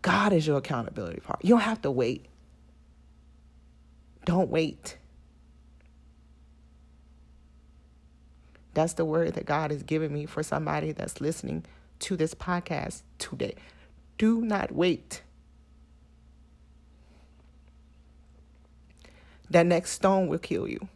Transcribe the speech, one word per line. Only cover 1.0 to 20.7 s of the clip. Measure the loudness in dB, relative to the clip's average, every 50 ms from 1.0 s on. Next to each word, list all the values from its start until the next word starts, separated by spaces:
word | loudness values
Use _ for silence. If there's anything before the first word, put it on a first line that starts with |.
| -8 -8 -8 -10
partner. | -6 -8 -8 -2 6 6
You | 6
don't | 6
have | 6 0 -2 -2
to | -2 -2
wait. | 0 2 0 0 -2 -4 -10 -20 -20 -20 -20 -20 -20 -20 -20 -20 -20 -20 -20 -20 -20 -20 -20 -20 -20 -20 -20 -20 -20 -20 -20 -20 _ -20 -20 -20 -20 -20 -20 -20 -20 -20 -20 -20 -20 -6 -2
Don't | 2 4 4 4 4
wait. | 2 0 0 0 -4 -10 -16 -16 -16 -16 -20 -20 -20 -20 -20 -20 -20 -20 -20 -20 -20 -20 -20 -20 -20 -20 -20 -20 -20 -20 -20 -20 -20 -20 -20 -20 -20 -20 -20 -20 -20 -20 -20 -20 -20 -20 -20 -20 -20 -20 -20 -20 -20 -20 -20 -20 -20 -20 -20 -20 -20 -20 -20 -20 -20 -20 -20 -20 -20 -20 -20 -20 -20 -20 -20 -20 -20 -20 -20 -20 -20 -20 -20 -4 0
That's | 0 0 2
the | 2 -2 -2
word | 0 2 0 0 0
that | -2 -6 -4
God | -2 -2 -2 0 -2
has | -4 -6
given | -4 -4 -2 -2 -2 -2
me | -4 -6 -8
for | -6 -6 -6
somebody | -4 -2 -2 -2 -2 -2 -2 -2 -2 -4
that's | -6 -6 -8 -8 -6 -4
listening | -4 -4 -4 -4 -6 -6 -6 -6 -8 -12 -20 -20 -20 -20 -14 -12
to | -6 -4 -2 0
this | 0 -2 -2
podcast | -8 -6 -4 -4 -4 -4 -4 -6 -6 -6 -6 -10 -12 -18 -20 -12
today. | -12 -10 -10 -6 -6 -6 -6 -6 -12 -16 -20 -20 -20 -20 -20 -20 -20 -20 -20 -4 2
Do | 4 4 4 4
not | 2 0 0 0 -2 -2
wait. | 0 2 2 2 2 0 -4 -14 -16 -16 -16 -20 -20 -20 -20 -20 -20 -20 -20 _ -20 -20 -20 _ -20 -20 -20 -20 -20 -20 -20 -20 -20 -20 -20 -20 -20 -20 -20 -20 -20 -20 -20 -20 -20 -20 -20 -20 -20 -20 -20 -20 -20 -20 -20 -20 -20 -20 -20 -20 -20 -20 -20 -20 -20 -20 -20 -20 -20 -20 -20 -20 -20 -20 -20 -20 -20 -20 -20 -20 -20 -20 -20 -20 -20 -20 -20 -20 -20 -20 -20 -20 -20 -20 -10 4
That | 6 6 6
next | 6 4 2 2 -2
stone | -4 2 2 4 4 4 2 2
will | 0 -4
kill | -2 -4 -4 -4 -2
you. | -4